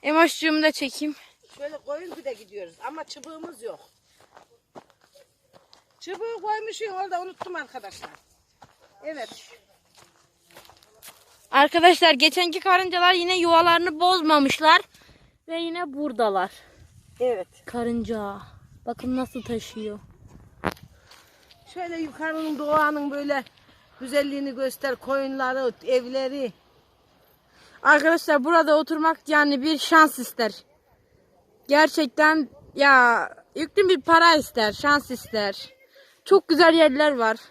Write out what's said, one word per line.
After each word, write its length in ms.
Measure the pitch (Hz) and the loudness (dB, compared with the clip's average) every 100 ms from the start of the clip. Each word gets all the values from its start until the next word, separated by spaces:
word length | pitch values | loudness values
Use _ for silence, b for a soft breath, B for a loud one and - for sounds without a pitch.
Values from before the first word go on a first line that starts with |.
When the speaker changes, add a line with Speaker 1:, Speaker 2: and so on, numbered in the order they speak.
Speaker 1:
Emoşcuğumu 600 | - 311 339 - 320 311 | 0 2 2 2 -2 2
da 100 | 311 | 0
çekeyim. 420 | 302 277 - 302 294 b _ _ - | -2 -8 -6 -8 -10 b _ _ -16
Speaker 2:
Şöyle 200 | 285 302 | -14 -14
koyun 360 | - 294 359 | -12 -12 -12
güde 180 | 330 277 | -14 -12
gidiyoruz 420 | 226 208 202 175 165 226 | -14 -16 -16 -16 _ -16
ama 180 | 311 | -14
çubuğumuz 580 | 294 302 269 311 339 277 | -16 -18 -20 -18 -18 -16
yok. 180 | 220 160 _ _ _ _ _ - _ _ _ - _ _ _ _ _ _ _ _ _ _ _ _ | -16 -16 _ _ _ _ _ -20 _ _ _ -20 _ _ _ _ _ _ _ _ _ _ _ _
Çubuğu 420 | - 370 453 466 | -16 -10 -10 -8
koymuşum 500 | 392 427 440 427 427 | -6 -6 -6 -10 -10
orada, 260 | 370 392 349 | -8 -8 -8
unuttum 340 | 370 330 - 349 | -10 -14 -14 -12
arkadaşlar. 540 | 285 262 202 - - - _ _ _ _ - _ _ _ | -12 -16 -18 -20 -20 -20 _ _ _ _ -20 _ _ _
Evet. 240 | 294 311 220 - - 480 _ _ _ _ _ _ _ _ _ - _ _ _ _ - - _ _ _ | -14 -12 -14 -16 -20 -20 _ _ _ _ _ _ _ _ _ -20 _ _ _ _ -20 -20 _ _ _
Speaker 1:
Arkadaşlar, 600 | 262 294 339 339 339 339 | 2 4 6 6 6 4
geçenki 460 | 277 311 330 349 339 | 4 2 2 -2 -2
karıncalar 540 | 381 370 370 349 349 | 0 2 2 0 2
yine 240 | 370 349 370 | 2 0 0
yuvalarını 640 | 339 330 339 339 349 311 | 4 4 4 2 0 0
bozmamışlar. 800 | 349 370 311 302 277 - 311 349 - b b b b b - | 2 2 4 2 2 2 4 4 2 b b b b b -12
Ve 100 | 330 | -8
yine 320 | 330 330 349 | -8 -8 -10
buradalar. 560 | 269 294 226 226 190 185 - b b b b _ _ | -8 -8 -2 -2 0 -4 -8 b b b b _ _
Speaker 2:
Evet. 280 | 247 226 180 _ | -4 -4 -8 _
Speaker 1:
Karınca. 720 | - 240 233 233 214 220 202 202 - b b b - | -12 -8 -4 -6 -6 -8 -8 -12 -20 b b b -12
Bakın 300 | 233 247 254 | -10 -6 -6
nasıl 260 | 254 262 | -6 -10
taşıyor. 560 | 220 233 - - 214 208 - - - - - _ - - - b b b b b b _ _ | -8 -10 -10 -12 -12 -12 -18 -20 -20 -20 -20 _ -8 -8 -20 b b b b b b _ _
Speaker 2:
Şöyle 260 | 339 349 339 | -14 -10 -8
yukarının 580 | 311 247 311 320 320 294 | -10 -8 -8 -6 -6 -6
doğanın 520 | 294 302 302 302 285 | 0 2 2 -2 -6
böyle 340 | 277 285 277 240 b b b b _ | -6 -4 -6 -6 b b b b _
güzelliğini 540 | 254 285 285 277 277 | -4 -2 -2 -4 -8
göster. 420 | 247 269 - 277 247 | -4 -6 -4 -6 -6
Koyunları, 760 | - 269 269 269 254 262 262 - 277 | -4 -4 -4 -4 -4 -2 -4 -6 -2
evleri. 680 | 254 247 262 262 285 254 - _ _ _ _ _ _ _ _ _ b b b | -2 0 -6 -6 -6 -8 -10 _ _ _ _ _ _ _ _ _ b b b
Speaker 1:
Arkadaşlar, 640 | 262 294 302 330 - 294 | 4 4 4 0 0 0
burada 320 | 262 330 302 302 | 2 2 4 2
oturmak 400 | 311 311 320 320 - | 0 -2 -2 -4 -2
yani 340 | 302 294 285 | 0 2 0
bir 160 | 277 302 | -2 -4
şans 400 | - 330 311 302 | 2 4 4 2
ister. 340 | 240 - 220 - _ _ _ _ _ _ _ _ _ _ _ | -12 -6 -6 -6 _ _ _ _ _ _ _ _ _ _ _
Gerçekten 800 | 285 311 - 294 - 302 320 269 - - | 2 2 2 -4 2 2 2 -4 -10 -20
ya 540 | - 277 269 247 226 165 - _ | 0 4 6 6 2 -2 -10 _
yüklü 340 | - 311 - 381 | -8 -6 0 2
bir 120 | 359 | 2
para 340 | 262 330 339 311 | 4 6 6 4
ister, 360 | 247 - 214 | 0 -2 -4
şans 380 | 208 294 285 277 | -2 0 0 -2
ister. 600 | 240 - 220 202 196 - _ _ b b b | -12 -6 -4 -4 -6 -14 _ _ b b b
Çok 240 | - 381 - | 2 2 4
güzel 260 | 294 330 | 4 6
yerler 380 | 330 311 262 302 | 6 4 4 0
var. 240 | 269 220 220 - | 2 -2 -2 -8